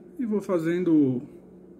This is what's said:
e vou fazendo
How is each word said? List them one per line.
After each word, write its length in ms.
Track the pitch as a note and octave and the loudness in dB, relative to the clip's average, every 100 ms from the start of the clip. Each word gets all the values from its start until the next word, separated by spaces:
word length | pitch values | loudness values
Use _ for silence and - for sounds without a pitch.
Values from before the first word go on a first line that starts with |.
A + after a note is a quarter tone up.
| - - | -18 -10
e 60 | |
vou 160 | A#3 G#3 | -4 -4
fazendo 800 | - F3 D#3+ F3 E3+ D#3 C3+ B2 - - - - - | -2 -2 0 -2 2 4 4 0 -8 -18 -20 -20 -20